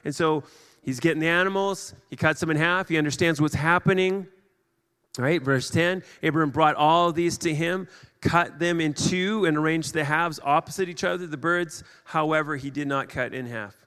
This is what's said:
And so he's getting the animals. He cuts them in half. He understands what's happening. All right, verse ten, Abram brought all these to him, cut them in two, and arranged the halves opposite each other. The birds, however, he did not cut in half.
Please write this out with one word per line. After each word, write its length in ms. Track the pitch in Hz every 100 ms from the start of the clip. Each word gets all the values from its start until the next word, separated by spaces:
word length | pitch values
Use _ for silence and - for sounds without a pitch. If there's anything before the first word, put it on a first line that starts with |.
And 100 | -
so 300 | 143 160 156 - - - _
he's 180 | - 127
getting 220 | 160 156
the 80 | 160
animals. 640 | 170 190 196 196 185 - - -
He 80 | 127
cuts 240 | 160 156
them 80 | 160
in 80 | 151
half. 320 | 165 180 185
He 80 | 160
understands 420 | 147 139 170 147
what's 160 | 151 135
happening. 720 | 156 175 - 185 185 196 185 _ _ _ _ _ _ _ _ -
All 60 | 127
right, 160 | 170
verse 280 | 131 135 -
ten, 340 | 160 175 185 - -
Abram 280 | 160 151 151
brought 240 | 131 156 -
all 340 | 151 170 170
these 260 | 160 170 -
to 140 | 170
him, 360 | 151 165 185 175 - - _
cut 380 | - 165 139 143
them 200 | 170 170
in 140 | 156
two, 500 | 143 - 180 190 220
and 140 | 175 151
arranged 360 | 156 160 156
the 120 | 160 143
halves 340 | 156 170 151
opposite 460 | 139 151 - - 180
each 160 | 170
other. 240 | 180 180 175
The 80 | 147
birds, 480 | 160 175 170 - - - -
however, 500 | 160 156 156 151 147
he 140 | 139
did 180 | 139 143
not 220 | 139 123
cut 240 | 143 123
in 120 | 131 123
half. 300 | 117 104 -